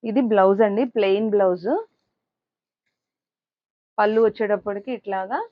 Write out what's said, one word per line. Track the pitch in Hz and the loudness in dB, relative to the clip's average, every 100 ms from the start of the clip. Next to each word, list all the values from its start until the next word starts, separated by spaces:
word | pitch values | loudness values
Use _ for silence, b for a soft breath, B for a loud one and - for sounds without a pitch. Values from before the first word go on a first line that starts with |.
| 226 | -2
ఇది | 220 240 | 0 2
బ్లౌజ్ | 208 190 196 220 | 4 4 4 2
అండి, | 202 254 226 | 0 -2 0
ప్లెయిన్ | 196 196 220 202 | 0 0 0 2
బ్లౌజ్. | 190 180 180 339 453 _ _ _ _ _ _ _ _ _ _ _ _ _ _ _ _ _ _ _ _ - | 2 0 -2 -4 -6 _ _ _ _ _ _ _ _ _ _ _ _ _ _ _ _ _ _ _ _ -2
పళ్ళు | 208 220 226 | 0 2 0
వచ్చేటప్పటికి | 214 214 208 208 202 202 240 | 0 -2 -2 -4 -10 -10 -12
ఇట్లాగా | - 190 190 277 466 | -8 -8 -6 -8 -8